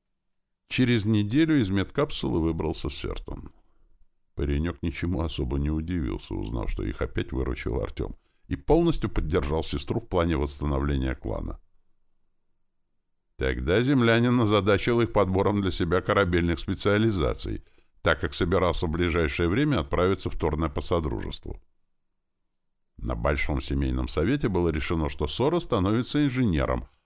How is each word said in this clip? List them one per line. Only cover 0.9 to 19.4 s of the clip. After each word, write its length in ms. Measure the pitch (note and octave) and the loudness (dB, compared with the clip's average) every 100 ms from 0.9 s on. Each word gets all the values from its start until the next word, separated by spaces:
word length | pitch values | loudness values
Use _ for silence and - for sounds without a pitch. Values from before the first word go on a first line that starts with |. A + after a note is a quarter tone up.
| A#2 G2+ | 4 4
неделю 540 | G#2+ G#2 C3 D#3+ D3+ | 2 2 2 4 4
из 100 | G2+ | 2
медкапсулы 680 | G2 F#2 - D3+ - C3+ G2 | 0 0 -2 -2 -2 -2 0
выбрался 500 | D#2+ E2 D#2+ E2+ D2+ | 0 0 -4 -4 -6
Сертон. 640 | - - - - - - - _ _ _ _ _ _ _ | -6 -6 -8 -10 -12 -14 -20 _ _ _ _ _ _ _
Паренёк 480 | - D2 C#2+ E2 E2 | -4 -2 0 -2 -2
ничему 400 | F2 - E2+ F#2 | -6 -4 -2 -2
особо 380 | E2 - C2 C#2 | -2 -4 -2 -2
не 100 | D2 | 0
удивился, 640 | D#2 D#2+ F2+ B1 G1+ - | -2 -2 -2 -2 -6 -6
узнав, 380 | G1+ G#1 A#1 G#1 | -8 -6 -4 -2
что 100 | - | -2
их 180 | G1+ - | -4 -4
опять 320 | - - - | -4 -4 -4
выручил 480 | B1+ B1+ A#1+ - A1+ | -2 -4 -4 -4 -4
Артём, 360 | - - - - _ _ - | -4 -6 -8 -10 _ _ -8
и 80 | C#3 | -4
полностью 560 | - D#3 E3+ D3+ A2 | 2 4 4 2 0
поддержал 520 | - D#2+ E2 C#2+ D#2 | -2 0 0 0 -2
сестру 360 | D#2 C#2+ - - | -2 -4 -4 -4
в 80 | - | -2
плане 280 | F2+ E2+ D2+ | 0 2 2
восстановления 800 | C#2+ - D2 C#2 C#2+ C#2 C2 | 0 -2 -2 0 0 0 -2
клана. 460 | B1+ - G1+ G1+ - - _ _ _ _ _ _ _ _ _ _ _ _ _ _ _ _ - | -4 -6 -6 -6 -10 -16 _ _ _ _ _ _ _ _ _ _ _ _ _ _ _ _ -4
Тогда 460 | C2 B1 C2 G2 | -4 -2 2 2
землянин 560 | B2 C#3 A#2 A2+ B2 B2 | 4 4 4 4 4 2
озадачил 640 | G#2+ G#2 F#2+ G2 - A#2+ | 4 4 4 2 2 2
их 120 | A#2 | 2
подбором 480 | G#2+ F#2 F#2 G2 G#2 | 2 2 2 2 0
для 80 | F#2+ | 0
себя 320 | - F2 F2+ | 0 0 2
корабельных 560 | - G2+ F#2+ F2 E2+ D#2 | 2 2 4 2 2 0
специализаций, 1080 | - F2+ G2+ G#2 A2+ G2 C2 - - - - _ _ _ | -4 -2 2 2 2 2 -2 -2 -6 -8 -12 _ _ _
так 180 | F2 - | 0 0
как 140 | D#2+ | 0
собирался 540 | - F2 F2+ F2 E2 E2+ | -2 0 2 2 2 0
в 20 | |
ближайшее 600 | E2 F2 E2 D#2 - | 0 2 2 2 0